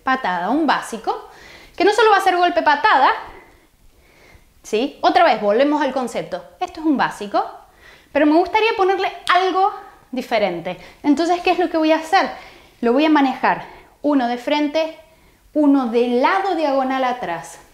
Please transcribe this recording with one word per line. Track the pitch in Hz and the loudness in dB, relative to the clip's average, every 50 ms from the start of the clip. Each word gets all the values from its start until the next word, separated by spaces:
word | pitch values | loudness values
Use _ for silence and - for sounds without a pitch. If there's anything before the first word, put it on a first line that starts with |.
patada. | _ 262 262 - - 185 180 170 175 202 | _ -2 -2 -2 -2 -4 -4 -4 -2 -2
Un | 262 320 320 | -2 0 0
básico, | 254 190 - - - 226 208 - 370 - 427 - - - - - - - - - - - | 0 0 -2 -4 -8 -12 -8 -6 -6 -6 -6 -12 -18 -20 -20 -20 -20 -20 -20 -20 -14 -4
que | - 349 | 0 2
no | 403 | 2
solo | 415 466 440 440 | 4 4 4 4
va | 403 381 | 4 4
a | |
ser | 381 381 359 | 2 0 2
golpe, | 349 359 349 349 320 | 2 0 0 0 0
patada, | 277 302 285 285 - 427 370 269 262 403 453 - - - - - - - _ _ _ _ _ _ _ - _ _ _ _ _ _ _ - - _ _ _ _ _ | 0 0 0 2 2 2 4 4 4 2 2 -2 -8 -16 -20 -20 -20 -20 _ _ _ _ _ _ _ -20 _ _ _ _ _ _ _ -20 -20 _ _ _ _ _
¿sí? | - - 220 214 262 285 - - | -10 -4 -2 -2 -2 -4 -4 -2
Otra | - 349 - 359 349 | 0 2 4 4 4
vez, | 294 226 202 | 4 2 2
volvemos | 208 202 208 240 285 294 294 285 | 0 0 2 2 2 2 2 0
al | 294 262 | -2 -2
concepto. | 262 269 247 226 - 208 160 - 185 170 - - - _ | -2 -4 -6 -4 -6 -8 -8 -8 -10 -12 -12 -16 -12 _
Esto | 370 359 - 330 | -10 -10 -10 -4
es | 311 | -2
un | 320 269 | -2 0
básico, | 208 175 151 - - 208 202 - 359 440 - - - - _ _ _ - - - - _ _ | 0 0 -2 -4 -8 -10 -4 -4 -4 -4 -4 -10 -18 -20 _ _ _ -20 -20 -20 -20 _ _
pero | - 277 311 | 0 2 2
me | 302 302 | 4 4
gustaría | 339 359 359 - 440 440 453 - | 4 2 2 0 0 0 0 0
ponerle | 403 381 370 392 359 403 392 - - - - | 0 0 0 0 0 -2 -4 -6 -6 -2 0
algo | 359 359 381 370 311 370 381 427 415 - - - - _ _ _ | 2 2 2 2 0 0 0 0 -2 -6 -14 -20 -20 _ _ _
diferente. | - 254 247 - 240 214 208 185 170 170 165 185 175 - - - - - | -10 -10 -6 -4 -2 -2 0 -2 -4 -6 -8 -10 -12 -12 -16 -20 -20 -4
Entonces, | - 294 277 285 339 339 359 349 | 0 0 2 2 2 0 -2 0
¿qué | - 370 | 0 0
es | 339 339 | 0 0
lo | 359 330 | 0 -2
que | 339 320 | 0 0
voy | 311 311 | 2 2
a | 320 | 2
hacer? | 320 320 - 392 370 285 - - - - - - - - _ _ _ | 0 0 0 0 0 0 -2 -6 -12 -18 -20 -20 -20 -20 _ _ _
Lo | 240 233 | -2 0
voy | 240 277 311 | 2 2 4
a | 320 | 4
manejar | 302 294 277 254 240 - - 208 - 185 - - - - - _ _ _ | 4 4 4 2 0 0 0 -2 -2 -2 -6 -14 -20 -20 -20 _ _ _
uno | - 294 294 269 240 240 | -2 0 0 0 0 -2
de | 240 | -4
frente, | 240 - 294 294 294 302 285 302 320 320 320 - - - _ _ _ _ _ _ _ _ _ _ | -6 -4 -4 -2 -2 -2 -2 -2 -2 -4 -4 -8 -14 -20 _ _ _ _ _ _ _ _ _ _
uno | 302 294 285 277 277 254 | 2 2 4 4 2 0
de | 226 226 233 247 247 | 0 0 0 0 2
lado | 240 247 277 330 381 381 381 392 349 | 2 2 2 2 0 0 0 -2 -2
diagonal | 320 311 285 269 269 262 262 269 262 254 | -2 -2 0 0 0 -2 -2 -2 -2 -2
atrás | 247 233 - 185 170 170 160 - - - - - - | -2 -4 -4 -6 -8 -8 -8 -10 -14 -20 -20 -20 -20